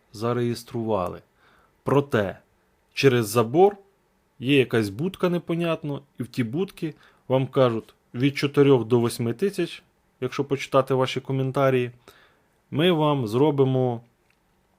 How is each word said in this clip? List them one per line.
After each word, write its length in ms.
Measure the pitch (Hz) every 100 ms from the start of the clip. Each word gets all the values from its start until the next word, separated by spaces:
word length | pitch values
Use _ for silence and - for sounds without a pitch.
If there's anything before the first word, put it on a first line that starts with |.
| _
зареєстрували. 1080 | 101 117 120 120 117 - 120 110 101 90 85 _ _ _ _ _ _
Проте 560 | - 139 139 113 95 - _ _ _ _ _
через 360 | - 139 123 104
забор 480 | 120 113 151 202 208 _ _ _ _ _ -
є 200 | 127 139
якась 300 | 113 117 104
будка 400 | 101 185 - 180
непонятно, 720 | 175 - 170 170 160 147 135 _ -
і 40 |
в 60 | 117
ті 160 | -
будки 500 | 110 151 190 - 160 - _ _ -
вам 180 | 135 135
кажуть 480 | 139 127 113 - _ _
від 220 | 120 139 139
чотирьох 480 | 143 143 139 127
до 160 | 110 120
восьми 340 | 117 - 117
тисяч, 480 | 117 196 185 170 - _ _ _ -
якщо 240 | 127 -
почитати 500 | 139 135 - 135 131
ваші 260 | 131 127 127
коментарі, 680 | - 135 131 139 135 131 123 - - - _ _ _ _ -
ми 220 | 127 180
вам 340 | 160 151 139 107
зробимо 760 | 120 151 139 131 127 127 113 - _ _ _ _ _ _